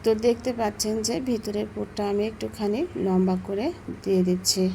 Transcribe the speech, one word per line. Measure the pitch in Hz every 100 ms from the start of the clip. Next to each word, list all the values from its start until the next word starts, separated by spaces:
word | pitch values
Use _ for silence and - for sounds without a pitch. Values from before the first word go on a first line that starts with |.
তো | 226
দেখতে | 214 233 233 254
পাচ্ছেন | 240 220 - 214 220
যে | 220 254
ভিতরের | 262 226 220 208 214
পুরটা | 214 208 - 202
আমি | 202 214
একটুখানি | 220 214 214 208 220 349 -
লম্বা | 190 185 185 185 185
করে | 196 285 349 - -
দিয়ে | 196 185
দিচ্ছি। | 180 180 - 190 185